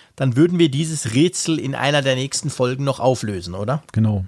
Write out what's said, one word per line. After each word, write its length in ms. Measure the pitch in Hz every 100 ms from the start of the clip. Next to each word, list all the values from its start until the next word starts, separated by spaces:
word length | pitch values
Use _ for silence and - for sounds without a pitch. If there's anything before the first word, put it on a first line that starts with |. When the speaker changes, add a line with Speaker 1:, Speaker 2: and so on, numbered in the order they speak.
| - -
Speaker 1:
Dann 200 | 135 120
würden 220 | 170 175
wir 100 | 160
dieses 440 | 135 160 156 110
Rätsel 460 | 120 175 - - 156
in 160 | 135 127
einer 260 | 135 147
der 140 | 135 131
nächsten 340 | 139 - 147
Folgen 340 | - 123 131
noch 160 | 139 -
auflösen, 540 | 123 117 107 95 87
oder? 300 | 92 104 147 -
Speaker 2:
Genau, 320 | 113 110 104